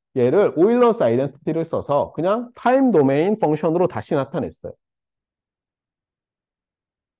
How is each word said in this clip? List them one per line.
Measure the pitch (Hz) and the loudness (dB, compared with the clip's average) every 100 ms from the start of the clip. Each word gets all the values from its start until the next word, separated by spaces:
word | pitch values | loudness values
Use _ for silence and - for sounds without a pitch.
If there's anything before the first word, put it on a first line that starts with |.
| _ - | _ -2
얘를 | 123 165 180 147 | 2 2 0 2
오일러스 | 190 240 240 214 | 2 4 2 2
아이덴티티를 | 135 117 143 - - 156 | 0 0 -2 -6 -6 -6
써서 | 165 113 92 143 107 | -4 -6 -2 -2 -2
그냥 | - 170 220 240 - | -4 -4 -4 -6 -4
타임 | 247 262 269 | 0 2 4
도메인 | 185 135 139 175 214 | 4 2 2 0 0
펑션으로 | 165 151 175 160 175 | 0 0 -2 0 -2
다시 | - - 156 | -4 -4 -4
나타냈어요. | 131 165 95 - - - _ _ _ _ _ _ _ _ _ _ _ _ _ _ _ _ _ _ _ _ _ _ _ _ | -4 -6 -8 -10 -18 -18 _ _ _ _ _ _ _ _ _ _ _ _ _ _ _ _ _ _ _ _ _ _ _ _